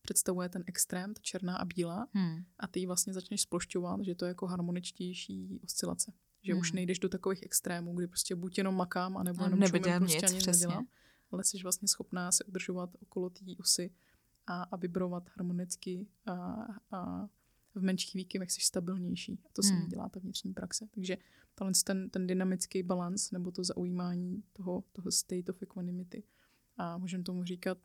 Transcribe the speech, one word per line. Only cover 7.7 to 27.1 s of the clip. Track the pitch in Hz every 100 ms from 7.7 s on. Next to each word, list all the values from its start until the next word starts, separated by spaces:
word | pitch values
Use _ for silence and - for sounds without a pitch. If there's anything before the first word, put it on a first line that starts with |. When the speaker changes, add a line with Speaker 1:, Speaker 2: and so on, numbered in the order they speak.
| 175 175 175
Speaker 1:
kdy | 175
prostě | 180 - 180
buď | 185 180
jenom | 190 190
makám, | 180 180 180 185
anebo | 180 175
Speaker 2:
A | 185
Speaker 1:
jenom | 185
Speaker 2:
nebo | 190
Speaker 1:
čumím, | 175
Speaker 2:
dělám | 185 180
Speaker 1:
prostě | 185 156
Speaker 2:
nic, | 190
Speaker 1:
ani | 185
Speaker 2:
přesně. | 185 175 175
Speaker 1:
nedělám. | 175 254 _ - _ _
Ale | 185
jsi | 196 196
vlastně | 180 - 202
schopná | - - 180 180
se | -
udržovat | - 180 - 180 180 -
okolo | - - 180
té | 180 185 180
osy | 175 - 175 - _ _ _ _ -
a, | 175
a | 180 185
vibrovat | 180 175 180 175 175 -
harmonicky | 175 175 180 - - 180 208 _ -
a, | 180 180 220 220 202 _
a | 190 175 180 202 _ _ _ _ 202
v |
menších | 185 185 -
výkyvech | 185 185 190 180
jsi | -
stabilnější. | - 190 175 190 180 180 - - -
A |
to | -
se | 196
Speaker 2:
Hmm. | 185 180
Speaker 1:
dělá | 180 190
ta | 196
vnitřní | 185 - 190
praxe. | 185 185 - 214 214
Takže | 185 185 - - _ -
tenhle | 190 185 -
ten, | 190 190
ten | 190 185
dynamický | 185 185 185 - 190
balans | 180 180 175 196 -
nebo | 180 180
to | 175
zaujímání | 180 - 180 180 180 175 180 190 -
toho, | - 180 180 -
toho | - 175
state | 175 - 185 180
of | 185
equanimity. | 190 190 180 180 180 226 - _ _ _ _ -
A | 175 170
můžeme | 180